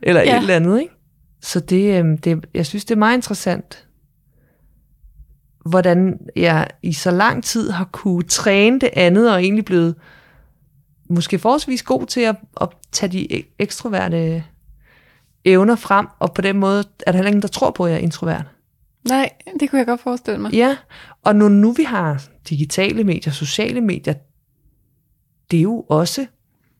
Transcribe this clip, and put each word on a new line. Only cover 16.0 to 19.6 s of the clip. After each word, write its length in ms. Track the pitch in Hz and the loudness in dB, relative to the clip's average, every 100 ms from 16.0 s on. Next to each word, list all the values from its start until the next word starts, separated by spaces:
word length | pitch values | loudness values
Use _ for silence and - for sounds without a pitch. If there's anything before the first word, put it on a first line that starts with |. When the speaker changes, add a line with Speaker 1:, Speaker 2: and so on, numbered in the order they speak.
| 214 - | 0 -4
Speaker 1:
og 140 | 180 | -6
på 80 | - | -2
den 160 | 196 196 | -2 0
måde 220 | 196 202 | 0 0
er 320 | 202 - - | -4 -6 -2
der 60 | 180 | 0
heller 120 | 196 | 2
ingen, 120 | 208 | 0
der 60 | 202 | 0
tror 240 | - 262 | -2 -2
på, 140 | - 175 | 0 -2
at 60 | |
jeg 60 | 160 | 0
er 40 | |
introvert. 400 | 165 - 170 - 147 _ _ _ _ _ 240 | -2 -4 -6 -6 -8 _ _ _ _ _ -2
Speaker 2:
Nej, 200 | 262 269 _ 370 | -2 -2 _ -12
det 100 | 339 | -6